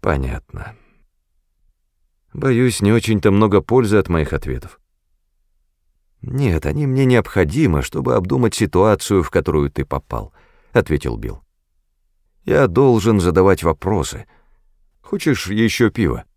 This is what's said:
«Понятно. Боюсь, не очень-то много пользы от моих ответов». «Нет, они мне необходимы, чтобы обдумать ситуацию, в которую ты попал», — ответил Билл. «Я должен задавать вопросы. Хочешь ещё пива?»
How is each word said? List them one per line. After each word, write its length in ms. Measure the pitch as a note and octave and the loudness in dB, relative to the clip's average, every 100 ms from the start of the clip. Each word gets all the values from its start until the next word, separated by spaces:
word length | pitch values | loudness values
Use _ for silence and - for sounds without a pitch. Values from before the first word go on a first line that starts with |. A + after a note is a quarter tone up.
«Понятно. 760 | - D2 B1+ B1+ _ - - - _ _ _ _ _ _ _ _ _ _ _ _ _ _ _ | -2 -2 -4 -8 _ -16 -16 -20 _ _ _ _ _ _ _ _ _ _ _ _ _ _ _
Боюсь, 480 | - C3+ A#2+ B2 - | -6 0 2 2 2
не 120 | G2+ | 2
очень-то 380 | A2+ A2 G#2+ G#2 | 2 2 0 2
много 300 | G2+ G#2+ G2 | 4 4 2
пользы 380 | - B2 A2+ G#2+ | 2 0 2 0
от 100 | - | 0
моих 240 | E2+ D2 | -2 -2
ответов». 480 | D#2 - B1 - - _ _ _ _ _ _ _ _ _ _ _ _ _ _ | -4 -6 -10 -12 -20 _ _ _ _ _ _ _ _ _ _ _ _ _ _
«Нет, 440 | B2 B2+ C#3 E2 C#2+ | -10 -2 0 0 -2
они 200 | C#3+ C#3+ | -4 -2
мне 180 | C3 | 0
необходимы, 800 | C3+ B2 G2+ - E2 G#2+ C#3+ D2+ | 2 2 0 0 0 2 0 0
чтобы 320 | C#2 - B1+ | -2 -6 -2
обдумать 400 | B1+ F#2 C2+ A2+ | -2 0 0 0
ситуацию, 680 | - G2+ F2+ G#2 G2+ - G2 | 0 -2 2 2 2 0 0
в 80 | D#2+ | 0
которую 400 | F#2+ D2+ D2+ C#2+ | -2 0 0 -2
ты 140 | - | -4
попал», — 480 | C#2 C2+ - A#1 G1+ _ _ _ _ | -6 -6 -6 -10 -10 _ _ _ _
ответил 440 | A#2+ - D2 C2 A1+ | -2 0 -2 -4 -8
Билл. 260 | A1 G1+ _ _ _ _ _ _ _ _ _ _ | -10 -14 _ _ _ _ _ _ _ _ _ _
«Я 220 | - D3+ C#3+ | -2 2 2
должен 540 | E2+ C3+ A#2 G2+ G#2+ | 4 4 4 2 2
задавать 420 | F2+ E2 F#2+ F#2 | 2 4 4 2
вопросы. 640 | E2+ D#2 F#2 G#2 C#2+ - - _ _ _ _ _ _ _ | 0 -2 -4 -4 -4 -10 -16 _ _ _ _ _ _ _
Хочешь 480 | - G3+ - C3 - | -10 -6 -2 -4 -4
ещё 420 | G#2 A2+ - A2+ | 0 0 2 0
пива?» 340 | - F#2 A#1 - | 0 -2 -2 -10